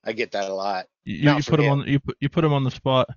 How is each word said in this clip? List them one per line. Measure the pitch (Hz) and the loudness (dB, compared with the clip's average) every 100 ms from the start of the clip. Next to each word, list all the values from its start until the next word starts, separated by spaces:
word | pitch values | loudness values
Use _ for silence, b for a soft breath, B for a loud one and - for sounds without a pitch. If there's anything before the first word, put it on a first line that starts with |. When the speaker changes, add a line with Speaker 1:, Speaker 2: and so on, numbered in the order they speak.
Speaker 1:
I | 107 | -8
get | 110 110 | -6 -4
that | 101 98 | -4 -4
a | |
lot. | 95 98 92 90 _ | -4 -4 -4 -8 _
Speaker 2:
You, | - 92 | -10 2
you, | 147 | 4
Speaker 1:
Not | 147 | 4
Speaker 2:
you | |
Speaker 1:
for | 143 | 2
Speaker 2:
put | 156 | 2
him | 143 | 2
Speaker 1:
him. | 139 | 0
Speaker 2:
on, | - | 0
you | 139 | -2
put, | - - | -2 -6
you | 139 | -2
put | - | 0
him | 156 | 2
on | 143 | 2
the | 131 | -2
spot. | - 139 131 - | -2 0 2 0